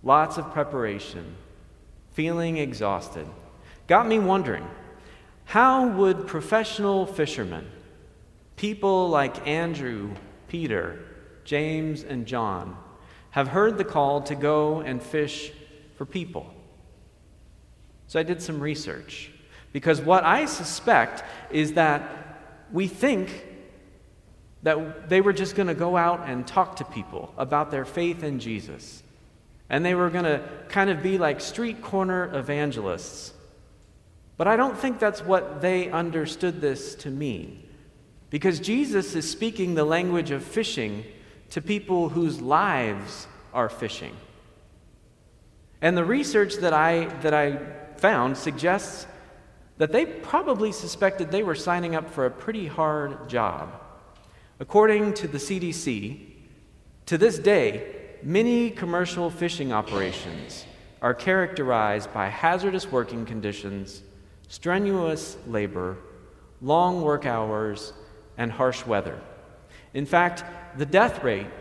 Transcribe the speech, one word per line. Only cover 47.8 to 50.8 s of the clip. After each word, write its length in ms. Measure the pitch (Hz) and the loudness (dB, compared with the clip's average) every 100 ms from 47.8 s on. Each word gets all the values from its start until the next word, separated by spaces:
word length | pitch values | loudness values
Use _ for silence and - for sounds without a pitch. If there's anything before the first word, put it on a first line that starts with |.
| - - | -16 2
found 380 | 185 190 123 131 | 4 4 2 0
suggests 720 | - 131 160 190 - - - - - - - - - - | -4 0 0 0 -2 -12 -14 -18 -20 -20 -20 -20 -20 -2
that 140 | 156 | 2
they 140 | 185 320 | 4 2
probably 640 | - - 302 359 240 214 | -4 0 0 2 2 0
suspected 580 | 190 | -2